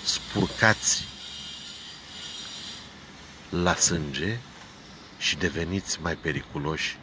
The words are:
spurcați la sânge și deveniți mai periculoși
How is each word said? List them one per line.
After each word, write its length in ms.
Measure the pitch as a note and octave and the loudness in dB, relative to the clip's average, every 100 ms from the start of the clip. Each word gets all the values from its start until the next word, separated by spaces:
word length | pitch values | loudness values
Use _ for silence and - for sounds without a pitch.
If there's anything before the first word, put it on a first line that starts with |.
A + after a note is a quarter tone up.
spurcați 1040 | - - - G2+ F#2 - A2 G#2+ - - - - - - - - - - - - - - - - - - - - - - - - - - - | 0 0 2 2 2 8 8 8 4 2 0 -10 -10 -10 -10 -10 -12 -12 -14 -14 -14 -12 -10 -8 -8 -8 -10 -10 -12 -16 -16 -16 -16 -16 -4
la 260 | E2+ F2+ E2 | 2 4 6
sânge 600 | - E2+ D2+ C2+ E2+ A#2 - - - - - - - - | 6 4 0 0 0 -2 -6 -16 -16 -18 -18 -18 -18 -2
și 200 | - - | 0 2
deveniți 640 | F#2 E2+ E2 G2 - - | 2 2 2 0 0 -2
mai 140 | E2 D#2+ | 0 0
periculoși 840 | E2 C#2+ - D2+ D2 D#2 - - | 0 -2 -2 -2 0 0 -2 -4